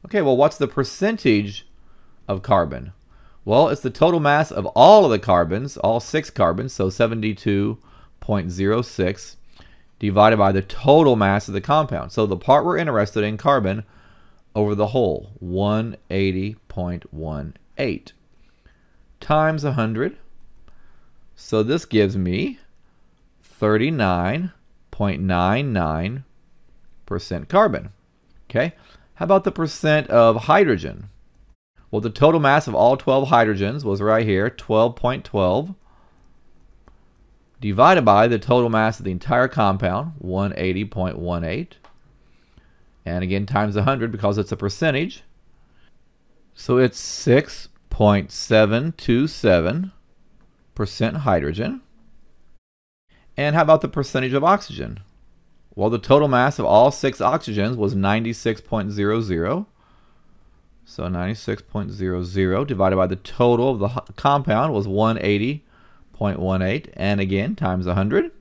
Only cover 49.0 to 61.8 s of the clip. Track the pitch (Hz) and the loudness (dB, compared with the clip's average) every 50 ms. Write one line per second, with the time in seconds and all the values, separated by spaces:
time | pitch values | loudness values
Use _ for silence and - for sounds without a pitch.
49 | - - 120 123 147 156 - - - 107 90 85 80 90 120 165 190 190 _ - | -2 0 0 0 0 -2 -4 -2 2 2 4 4 2 0 -2 -4 -6 -8 _ -20
50 | _ _ _ _ _ _ _ _ _ _ _ _ _ _ _ - 107 95 - - | _ _ _ _ _ _ _ _ _ _ _ _ _ _ _ -8 -8 -8 -4 -4
51 | 120 110 - 156 139 131 95 82 69 73 82 92 113 - 262 254 _ _ _ _ | -4 -4 -4 -2 0 0 0 2 0 -2 -4 -4 -6 -6 -6 -10 _ _ _ _
52 | _ - - - - - _ _ - - - _ _ _ _ _ _ _ _ _ | _ -20 -20 -20 -20 -20 _ _ -20 -20 -20 _ _ _ _ _ _ _ _ _
53 | _ _ _ _ _ - - - 139 147 147 170 156 151 160 151 - 127 - 147 | _ _ _ _ _ -14 -8 -4 -2 0 2 2 6 6 6 4 4 -4 -4 -6
54 | 135 - - 131 131 127 131 139 147 170 196 202 - - - - 65 57 - 98 | -6 -2 -2 -4 -2 0 -2 0 2 2 2 2 -2 -12 -12 -12 -12 -12 -12 -16
55 | - _ _ _ - - _ _ _ _ _ _ _ _ - 104 98 110 117 113 | -18 _ _ _ -20 -20 _ _ _ _ _ _ _ _ -6 -2 -2 -2 -2 -2
56 | - - 127 147 151 143 127 123 123 139 147 - 104 62 92 107 123 143 139 - | 2 4 4 4 4 4 2 2 2 2 0 -2 0 4 6 6 6 6 2 0
57 | - 139 127 - 95 110 143 165 - - 104 104 101 113 127 117 104 98 - 95 | -4 -4 -2 0 0 0 0 0 -4 -4 -4 -2 -2 -2 -2 -2 -2 -2 -2 0
58 | 98 98 104 113 117 117 113 - - 113 110 - - - 120 110 95 104 101 104 | 0 0 0 0 -2 -6 -8 -4 -4 -4 -4 -4 -6 -6 -6 -4 -4 -6 -4 -2
59 | 101 101 107 117 113 101 90 82 85 98 139 180 208 _ _ _ _ _ _ _ | -2 -2 0 -2 -2 -4 -4 -2 -2 -2 -4 -4 -6 _ _ _ _ _ _ _
60 | _ _ _ _ _ _ _ _ _ _ _ _ _ _ _ _ _ - - - | _ _ _ _ _ _ _ _ _ _ _ _ _ _ _ _ _ -20 -12 -10
61 | 78 87 92 87 90 95 110 107 - - 104 101 - _ - 104 | -8 -6 -6 -6 -6 -6 -8 -8 -6 -8 -8 -8 -10 _ -8 -8